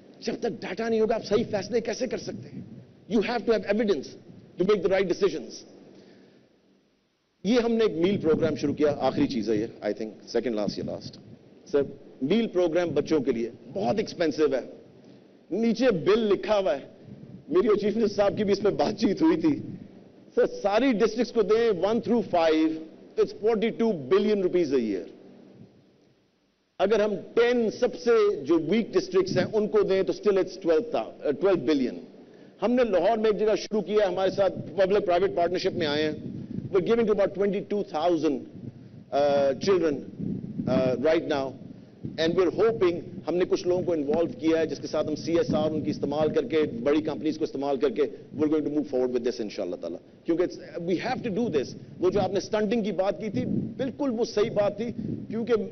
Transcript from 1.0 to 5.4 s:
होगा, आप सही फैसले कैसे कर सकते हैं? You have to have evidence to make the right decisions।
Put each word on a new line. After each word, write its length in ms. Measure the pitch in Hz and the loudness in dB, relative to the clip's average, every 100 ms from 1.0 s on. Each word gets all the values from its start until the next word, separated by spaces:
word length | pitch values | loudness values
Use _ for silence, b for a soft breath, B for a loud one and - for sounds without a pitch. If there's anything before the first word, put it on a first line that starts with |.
होगा, 140 | 220 | 2
आप 80 | 226 | 0
सही 220 | - 208 | 2 0
फैसले 360 | - 208 190 233 | 2 -4 -2 -2
कैसे 260 | - - 240 | -2 -4 -6
कर 120 | 190 | -6
सकते 300 | - - - | -8 -12 -12
हैं? 360 | - - - - - - | -16 -16 -18 -20 -20 -2
You 100 | 214 | 0
have 200 | 202 240 | 0 0
to 80 | 226 | 2
have 260 | 214 190 208 | 2 2 0
evidence 300 | 214 156 - - - - - - | 2 0 -4 -16 -20 -20 -12 -2
to 80 | 185 | 2
make 160 | 208 | 2
the 80 | 170 | 2
right 180 | 190 190 | 2 2
decisions। 440 | - 196 151 | 2 0 0